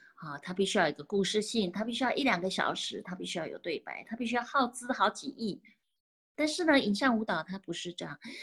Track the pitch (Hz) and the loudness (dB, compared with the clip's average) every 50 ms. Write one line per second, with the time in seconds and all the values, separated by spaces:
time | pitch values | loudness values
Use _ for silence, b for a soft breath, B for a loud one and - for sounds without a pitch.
0 | b b b - 175 156 143 143 - - 185 190 196 190 - 208 175 151 147 - | b b b -14 -12 -10 -10 -10 -8 -4 -2 0 0 2 4 4 4 4 2 -2
1 | 147 - - 196 190 185 - 214 208 - - 233 202 175 175 196 214 233 233 226 | -6 -2 0 2 2 2 2 0 0 0 0 0 0 0 0 -4 -4 -4 -2 0
2 | 262 240 - - 285 262 202 175 175 190 180 180 - - 160 185 - - - 196 | 0 0 0 2 2 2 2 2 0 0 0 0 0 0 0 -2 -4 -6 -6 -8
3 | 208 180 180 185 180 180 - 175 160 - - - - 180 156 113 - - - - | -8 -8 -10 -8 -8 -6 -6 -6 -6 -6 -8 -8 -6 -6 -6 -6 -6 -10 -12 -12
4 | - - 220 233 247 226 240 240 240 - - 285 262 240 - - - 247 254 - | -12 -10 -8 -6 -2 -2 0 -2 -2 0 2 2 2 2 -2 -4 -4 -4 2 4
5 | 196 208 214 - - - - - 226 208 - - b b b b _ _ _ _ | 4 2 2 0 -6 -10 -6 -4 -4 -4 -4 -6 b b b b _ _ _ _
6 | _ _ _ _ _ _ _ - 302 311 302 - 349 320 294 269 - 208 202 202 | _ _ _ _ _ _ _ 0 0 0 0 2 4 6 6 6 6 4 2 4
7 | 277 269 233 214 220 - 190 160 156 - 185 190 - - 170 - - 175 170 - | 4 4 4 4 2 0 -2 -2 -2 -4 -8 -8 -6 -6 -6 -6 -6 -8 -8 -8
8 | 170 160 147 B B 233 B B | -10 -10 -10 B B -12 B B